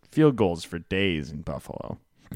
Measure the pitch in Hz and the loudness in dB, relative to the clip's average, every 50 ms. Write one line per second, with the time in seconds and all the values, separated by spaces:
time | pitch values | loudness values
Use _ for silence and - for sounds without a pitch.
0 | _ - - 156 156 151 131 110 110 90 85 82 - - - 85 82 - 98 95 | _ -6 2 6 6 6 6 6 2 2 2 -2 -6 -8 -10 -10 -8 -4 -2 0
1 | 98 98 85 78 71 64 78 73 82 - 73 65 - - - - - - - - | 2 2 0 -2 -4 -6 -10 -10 -8 -8 -10 -10 -10 -12 -12 -12 -10 -10 -12 -12
2 | _ _ _ _ _ - - | _ _ _ _ _ -16 -10